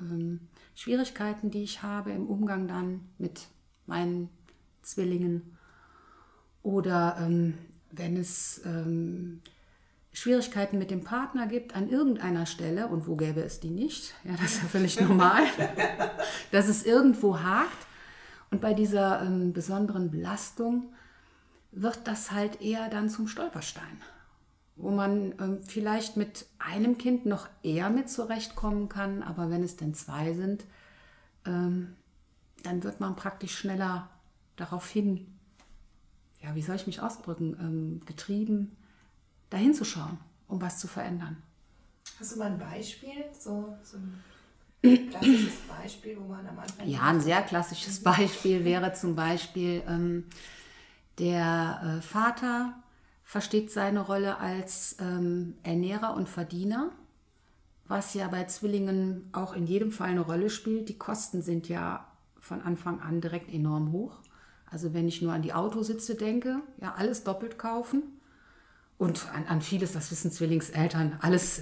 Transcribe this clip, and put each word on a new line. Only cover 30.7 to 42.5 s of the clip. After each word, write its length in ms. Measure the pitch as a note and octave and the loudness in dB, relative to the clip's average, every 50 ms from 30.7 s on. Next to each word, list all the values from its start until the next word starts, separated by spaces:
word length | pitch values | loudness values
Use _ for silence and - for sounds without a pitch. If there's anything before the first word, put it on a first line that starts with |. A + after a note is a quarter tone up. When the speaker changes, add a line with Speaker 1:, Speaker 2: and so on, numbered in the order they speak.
| - - - - - - - - - - _ _ _ _ - | -20 -20 -20 -20 -20 -20 -20 -20 -20 -20 _ _ _ _ -6
Speaker 1:
ähm, 500 | F#3 F3+ F3 F3+ F3+ F3+ F3+ F3 F3+ F3+ - _ _ _ - - _ _ _ _ _ _ - - | -2 0 0 2 2 0 0 -2 -6 -10 -18 _ _ _ -20 -20 _ _ _ _ _ _ -12 -8
dann 200 | F3+ F3+ F3 F#3 | -4 -4 -4 -4
wird 160 | G3+ G3+ - | -4 -6 -4
man 160 | G3 F#3+ F#3 | -4 -4 -4
praktisch 400 | - - G3 F#3+ - G3 F3+ - | -4 -6 -8 -8 -8 -8 -8 -8
schneller 540 | - - G3 F#3+ F#3 F#3+ F#3 F#3 F3+ F#3 - - - _ - _ _ _ _ - | -4 -4 -2 0 0 0 0 -2 -4 -6 -10 -16 -20 _ -20 _ _ _ _ -12
darauf 340 | - F3 - F3+ F3 - - | -10 -8 -6 -6 -8 -6 -2
hin, 380 | - G#3+ G3+ G3+ F#3 E3+ - - - - - - _ - - - - - - - _ - _ - _ - _ _ _ - | 0 2 2 2 2 0 -4 -10 -20 -20 -20 -20 _ -20 -20 -20 -20 -20 -20 -20 _ -20 _ -20 _ -20 _ _ _ -14
ja, 140 | D3+ D3+ D3+ | -10 -6 -4
wie 60 | D#3 D#3 | -4 -2
soll 140 | F3+ F#3+ | -2 -4
ich 100 | G3 - | -4 -4
mich 140 | F#3+ E3 - | -4 -6 -2
ausdrücken, 540 | - A#3 - - - F3 E3 - E3 D#3+ - - | -4 -4 -4 -6 -8 -8 -6 -4 -2 -4 -4 -4
ähm, 420 | E3+ E3 D#3+ D#3+ D#3+ D#3+ E3 E3 - | -4 -4 -2 -2 -4 -4 -6 -8 -10
getrieben, 720 | - D#3 - - - G3+ G#3 G#3+ A3 G#3+ G3+ G3+ G3+ - - - - - _ _ - _ _ _ _ _ _ _ - | -12 -14 -10 -6 -2 -2 0 2 2 2 0 0 -2 -8 -14 -20 -20 -20 _ _ -20 _ _ _ _ _ _ _ -6
dahin 240 | - F#3+ A3 C#4 D4+ | 0 4 6 6 6
zu 100 | D4 A3 | 6 2
schauen, 320 | - - E3 D3+ D#3+ E3+ E3 - - _ _ _ | -2 -4 -4 -6 -6 -8 -10 -12 -18 _ _ _
um 140 | - F#3+ F3+ | -6 -4 -2
was 160 | F3+ F3+ - - | -2 -2 -4 -4
zu 80 | - | -6
verändern. 500 | F3+ - F#3+ - F#3 F3+ F3 E3+ D#3 D#3 D#3 - - _ _ - _ _ - - - _ _ - - - - | -6 -6 -6 -4 -4 -4 -4 -6 -6 -10 -12 -14 -20 _ _ -20 _ _ -20 -20 -20 _ _ -18 -18 -14 -10
Speaker 2:
Hast 140 | G#3+ - A3+ | -8 -8 -6
du 60 | A3 | -4
mal 120 | G#3+ G3+ | -4 -2